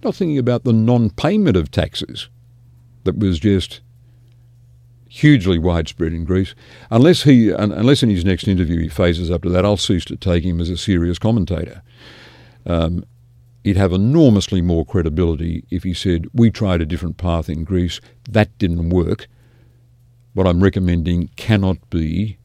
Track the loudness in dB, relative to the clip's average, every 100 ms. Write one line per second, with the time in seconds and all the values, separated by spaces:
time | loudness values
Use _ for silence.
0 | -6 -4 -2 -2 0 -2 2 2 2 2
1 | 0 -2 -2 2 2 2 0 -2 -4 -6
2 | -12 -12 -16 _ _ -20 -20 -20 _ -6
3 | -4 -2 0 0 0 0 -2 -14 _ _
4 | _ -20 _ _ _ _ -20 -20 _ -20
5 | _ 2 4 6 4 2 2 0 -2 -4
6 | -4 -4 -2 -2 -2 -8 -20 -20 -2 2
7 | 4 4 6 6 6 2 -2 0 2 2
8 | 2 0 0 0 0 0 0 -2 -4 0
9 | 0 0 -2 -4 -2 0 2 0 0 -2
10 | -2 -8 -2 0 0 -4 -4 -6 -2 0
11 | 0 -2 -2 0 -2 -4 -6 -14 -20 _
12 | -20 -20 -20 -20 -20 _ -4 -2 0 -4
13 | -8 _ _ _ _ _ -2 0 2 2
14 | 2 4 6 4 2 -2 0 -2 -2 -2
15 | -2 0 -2 -2 -6 -8 -8 -8 -6 -4
16 | -2 -2 -4 2 2 2 -2 0 -2 -4
17 | -8 -6 -4 -2 -4 -8 -4 -2 -2 -6
18 | -16 _ -4 0 0 _ -2 -2 0 0
19 | 0 -4 -8 _ _ _ _ _ _ _
20 | _ _ _ -2 0 4 2 2 0 0
21 | 0 -2 -4 -10 0 0 2 -2 _ -4
22 | -2 -2 -4 -8